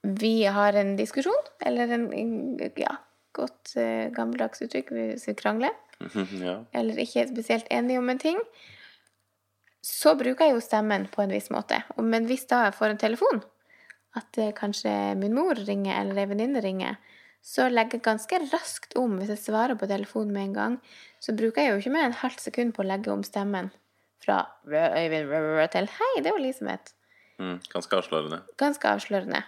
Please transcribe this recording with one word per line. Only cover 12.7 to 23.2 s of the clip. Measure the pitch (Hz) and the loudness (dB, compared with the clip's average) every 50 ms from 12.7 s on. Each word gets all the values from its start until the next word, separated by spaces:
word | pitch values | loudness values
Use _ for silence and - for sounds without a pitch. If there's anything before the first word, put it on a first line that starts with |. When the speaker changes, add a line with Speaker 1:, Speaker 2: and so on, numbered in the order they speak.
| 202 | 2
Speaker 1:
får | - 214 214 | 2 0 0
en | 214 208 - | 0 2 0
telefon, | 220 226 233 403 539 320 214 - - _ _ _ _ - - - _ - _ _ _ _ 233 | 0 2 2 2 2 2 2 -2 -6 _ _ _ _ -20 -20 -20 _ -20 _ _ _ _ -10
at, | - _ - | -10 _ -4
eh, | - 220 208 | -2 -2 -2
kanskje | 208 - - 202 202 - - 220 208 202 202 202 202 | -2 -4 -4 -4 -4 -2 -2 0 0 0 0 0 0
min | 196 196 208 226 | 0 0 0 2
mor | 262 339 381 302 | 2 2 2 0
ringer, | 226 202 208 202 202 196 196 - - | 0 0 -2 -2 -2 0 0 0 0
eller | 202 196 196 196 196 | -2 0 0 0 -2
en | 196 202 | 0 0
venninne | 208 220 254 285 254 | -2 0 0 0 0
ringer, | 208 190 190 190 185 - - - _ - - - - - _ _ | -2 -2 -2 -2 -4 -4 -6 -6 _ -20 -20 -20 -20 -20 _ _
så | _ - - - 254 254 | _ -6 0 2 2 4
legger | 247 233 220 233 - | 4 2 2 2 0
jeg | 233 - 226 | 0 2 2
ganske | 220 220 - - 370 370 320 269 | 0 0 0 0 0 0 0 0
raskt | - 339 - - - - - - - - | -2 -2 -2 -6 -10 -12 -14 -4 -2 0
om, | 254 233 202 | 0 0 0
hvis | 185 190 208 208 | -2 -2 -4 -6
jeg | 208 - | -6 -4
svarer | - 214 214 233 262 254 214 | -2 0 2 2 2 0 -2
på | 196 | 0
telefonen | 196 196 196 202 - - 220 220 208 202 | -2 0 -2 -2 -4 -4 -4 -2 -2 -2
med | 196 196 196 | -2 -2 -4
en | 196 | -2
gang, | 208 208 226 247 254 _ - - - - - _ _ | -2 0 -2 -2 -4 _ -16 -20 -20 -20 -20 _ _
så | - - 226 | -4 -4 0
bruker | 214 226 226 226 - 294 | 2 2 2 2 2 2
jeg | 269 | 4
jo | 208 202 | 2 2
ikke | 196 254 277 | 0 0 2
mer | 320 311 247 | 2 2 2
enn | 240 | 0
et | - - | 0 -4
halvt | 254 - - - 226 | -4 -4 -4 -10 -6
sekund | - - 240 240 226 | -2 0 0 0 0
på | - 196 | -2 -2
å | 190 | -2
legge | 190 196 220 214 | -2 -2 -2 -2
om | 202 202 | -2 -2